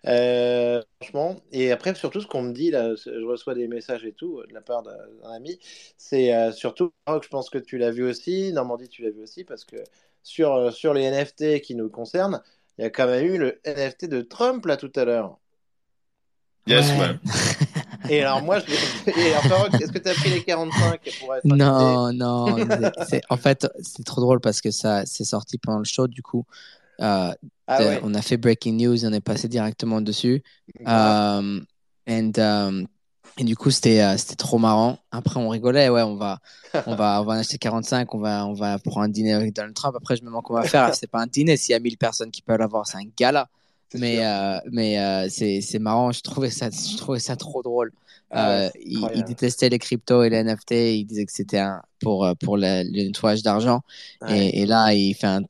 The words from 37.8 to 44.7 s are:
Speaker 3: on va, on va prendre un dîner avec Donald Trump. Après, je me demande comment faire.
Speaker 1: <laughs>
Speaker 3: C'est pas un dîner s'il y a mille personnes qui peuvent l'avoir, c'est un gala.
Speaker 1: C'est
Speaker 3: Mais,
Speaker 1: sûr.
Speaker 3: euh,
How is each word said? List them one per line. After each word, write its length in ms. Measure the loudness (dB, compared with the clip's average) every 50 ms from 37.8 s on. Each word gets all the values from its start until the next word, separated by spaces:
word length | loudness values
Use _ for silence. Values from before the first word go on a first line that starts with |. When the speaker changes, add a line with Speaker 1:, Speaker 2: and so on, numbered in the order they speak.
| -2 -2 -2 -2 -2 -2 -4
Speaker 3:
on 40 | -4
va, 260 | -2 -2 -2 -2 -4
on 60 | -4 -4
va 260 | -4 -2 -2 -2 -4
prendre 220 | _ -6 -2 0 0
un 40 | 0
dîner 240 | 0 0 2 2 2
avec 200 | 2 0 -2 -4
Donald 200 | -6 -10 -8 -8
Trump. 200 | -4 -4 -4 -4
Après, 200 | -4 -4 -2 -4
je 60 | -4
me 60 | -4
demande 160 | -8 -10 -10 -6
comment 200 | -2 -2 -2 0
faire. 300 | 2 4 4 4 4 2
Speaker 1:
<laughs> 20 |
Speaker 3:
C'est 120 | -2 -6
pas 140 | -6 -4 -4
un 60 | -4
dîner 300 | -2 -2 0 2 2 2
s'il 160 | 2 2 0 0
y 20 |
a 40 | 0
mille 180 | 0 -2 -4
personnes 340 | _ -4 -2 -2 -4 -8 -8
qui 100 | -10 -14
peuvent 160 | _ -2 0 0
l'avoir, 280 | 0 0 -2 -4 -6
c'est 100 | -6 -10
un 120 | -12 -14 -14 _
gala. 320 | 2 2 4 4 2 -2 _ _ _ _ _ _ _ _ _
Speaker 1:
C'est 100 | -8 -4
Speaker 3:
Mais, 220 | -2 -2 0 0
Speaker 1:
sûr. 40 | 0
Speaker 3:
euh, 340 | 0 0 0 -2 -2 -4 -4 -6 -6